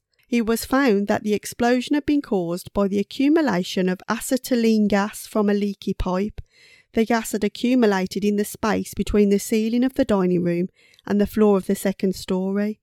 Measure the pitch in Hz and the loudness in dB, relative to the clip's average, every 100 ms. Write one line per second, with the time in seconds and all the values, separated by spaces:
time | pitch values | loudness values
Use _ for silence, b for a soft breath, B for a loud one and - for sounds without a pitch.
0 | _ _ - 240 220 226 - 262 277 202 | _ _ -4 -2 0 -2 0 2 4 2
1 | 202 208 214 202 - - 240 254 240 294 | 0 -2 -2 -4 -4 -2 0 2 0 -2
2 | 294 294 - 196 170 175 - - 202 202 | 0 -2 0 -4 -2 -6 -4 -2 0 0
3 | 202 - 269 330 285 180 180 - 185 185 | -4 0 2 4 2 0 -2 -2 -2 -2
4 | - 220 - 262 - 240 226 220 208 202 | -6 -6 -2 -4 0 0 2 4 2 2
5 | 208 - - 220 208 208 202 196 - 190 | -2 -8 -6 0 2 0 -2 -6 -6 -4
6 | 180 185 208 - - b b b b 220 | -2 -2 -4 -8 -20 b b b b -2
7 | 220 233 220 214 208 - 240 254 226 196 | 0 0 -2 -4 -4 -2 0 4 4 2
8 | 185 196 202 208 208 - 220 190 190 - | -2 -2 -2 0 -4 -4 -2 -2 -4 -6
9 | 202 208 202 202 - 220 220 240 262 277 | -2 2 4 2 0 -2 0 0 0 0
10 | 262 202 185 180 175 170 185 b b b | 0 2 2 2 0 -2 -4 b b b
11 | - 202 202 220 214 196 180 196 196 190 | -2 0 2 4 4 4 0 -2 -2 -2
12 | 190 - - 185 190 196 208 214 | -2 -4 -4 -4 -2 -2 -4 -6